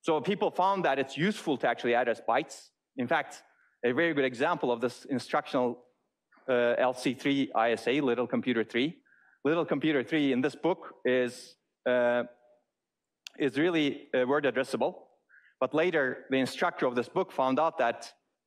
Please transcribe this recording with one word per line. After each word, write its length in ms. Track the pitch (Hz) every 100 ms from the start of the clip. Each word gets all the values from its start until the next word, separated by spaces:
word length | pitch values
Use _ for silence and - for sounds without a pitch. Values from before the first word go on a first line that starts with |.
So 200 | - 156
people 300 | 151 202 196
found 340 | - 185 196
that 140 | 165 135
it's 180 | 131 139
useful 400 | 185 208 - 131
to 100 | 131
actually 280 | 120 120
address 260 | 120 127 110 -
bytes. 420 | 123 160 - - _ _ -
In 100 | 123
fact, 360 | 160 - - _ _ _ _
a 80 | 123
very 220 | 127 170
good 100 | 143
example 480 | 131 117 151 165 135
of 80 | 117
this 260 | 120 -
instructional, 800 | - 127 - 151 - 139 123 120 _ _ _ _ _ _ -
uh, 280 | 123 120 -
L 160 | 127
C 200 | 127 147
three 380 | 120 143 139 135
I 160 | - 113
S 160 | 110 120
A, 140 | 139
Little 260 | 135 117 120
Computer 360 | 123 123 117
three. 340 | 110 117 147 - _ _ _ _
Little 220 | 139 170
Computer 360 | 156 147 156 143
three 300 | 117 160 143
in 100 | 123
this 140 | 139
book 380 | - 160 185 - -
is, 520 | 127 127 123 110 - _ _ _ 127
uh, 360 | 123 120 120 120 - _ _ _ _ _ _ _ _ - -
is 200 | 143 131
really, 500 | 170 170 143 - -
uh, 100 | 131
word 200 | 127 147
addressable, 500 | 143 117 135 117 147 180 - _ _ - _ _
but 140 | 127
later 520 | 151 175 160 131 - -
the 80 | 131
instructor 500 | 127 - 180 170 139
of 80 |
this 140 | 123 117
book 220 | 180 185
found 280 | - 131 131
out 180 | 160 131
that 360 | 117 117 - _ _ _